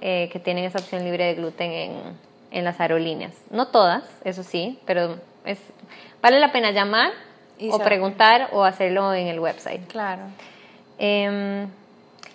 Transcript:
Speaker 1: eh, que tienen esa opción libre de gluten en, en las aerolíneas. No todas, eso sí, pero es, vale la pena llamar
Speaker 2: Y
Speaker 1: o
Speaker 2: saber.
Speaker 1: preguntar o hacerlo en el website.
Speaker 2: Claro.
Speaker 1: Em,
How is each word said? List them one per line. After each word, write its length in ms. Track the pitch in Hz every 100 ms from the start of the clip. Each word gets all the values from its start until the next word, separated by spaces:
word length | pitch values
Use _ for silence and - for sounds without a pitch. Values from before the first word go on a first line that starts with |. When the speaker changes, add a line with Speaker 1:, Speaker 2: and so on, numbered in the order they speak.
Speaker 1:
eh, 280 | 190 180 175
que 60 | 180
tienen 260 | 180 180 180
esa 140 | 185
opción 240 | 180 180 180
libre 200 | 175 175
de 80 | 165
gluten 360 | 165 165 175
en, 200 | 165 160 - - 175 - _ -
en 140 | - 175
las 160 | 175
aerolíneas. 500 | 170 165 165 156 92 - -
No 160 | 214 254
todas, 360 | 233 185 196 - - 190
eso 180 | 185
sí, 340 | 180 175 190 262 -
pero 300 | 175 170 170 - - 175
es, 140 | 196 - - - - - -
vale 180 | 240 269
la 100 | 285
pena 200 | 262 220
llamar 400 | 202 202 220 311 427 - - - -
Speaker 2:
Y 120 | 220
Speaker 1:
o 40 |
Speaker 2:
saber. 120 | 214 208
Speaker 1:
preguntar 640 | 202 190 196 220 240 269
o 140 | 208 190
hacerlo 480 | 185 185 190 196
en 140 | 190 175
el 120 | 165
website. 480 | 165 - - - 180
Speaker 2:
Claro. 360 | - 202 185 196 196 - - - - - -
Speaker 1:
Em, 680 | 208 208 202 202 202 202 202 190 - - - - -